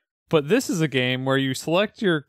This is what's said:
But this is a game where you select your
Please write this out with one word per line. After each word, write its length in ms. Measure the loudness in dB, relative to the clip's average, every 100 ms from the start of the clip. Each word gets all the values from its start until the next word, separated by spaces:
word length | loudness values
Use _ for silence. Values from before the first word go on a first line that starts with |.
| _ _ _
But 180 | 0 2
this 200 | 0 0
is 120 | -2
a 60 | 0
game 380 | 0 0 0 0
where 120 | 0
you 160 | 0
select 480 | -4 -2 0 -2 -2
your 200 | 0 0